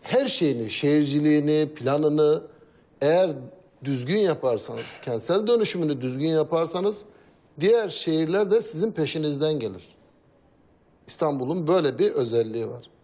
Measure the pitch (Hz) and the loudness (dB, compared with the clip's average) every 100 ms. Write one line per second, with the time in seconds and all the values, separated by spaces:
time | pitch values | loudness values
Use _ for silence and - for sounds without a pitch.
0 | - 240 269 - 160 120 110 - 143 151 | 0 0 0 0 0 0 -4 -2 2 2
1 | 143 147 151 151 147 151 151 151 123 143 | 2 2 4 2 4 0 0 -2 -2 0
2 | 151 151 151 156 - - - _ _ _ | 2 4 2 2 -2 -20 -20 _ _ _
3 | 139 170 185 139 123 - _ _ 131 131 | 2 4 2 -2 -12 -20 _ _ -6 -4
4 | 123 208 190 151 131 110 - 117 113 - | -2 0 2 0 0 -2 -4 -10 -12 -12
5 | - 117 - 190 220 233 214 185 156 135 | -6 -6 0 0 2 2 2 0 -2 -2
6 | 127 127 156 160 151 165 165 180 196 208 | -4 -2 0 0 2 0 0 0 -2 -2
7 | - - _ _ _ - 180 233 202 - | -14 -20 _ _ _ 0 4 4 2 -4
8 | - 160 160 190 202 220 - 160 220 208 | 0 0 2 0 2 2 0 -2 -2 0
9 | 147 165 151 139 156 151 110 92 - _ | -2 -2 -2 0 -2 -2 -4 -8 -18 _
10 | _ _ _ _ _ _ _ _ _ _ | _ _ _ _ _ _ _ _ _ _
11 | - - 156 139 127 180 156 180 147 - | -12 -2 -2 -2 -4 -2 2 2 2 0
12 | 202 147 120 117 110 113 110 120 - _ | 0 0 0 0 0 -4 -8 -10 -18 _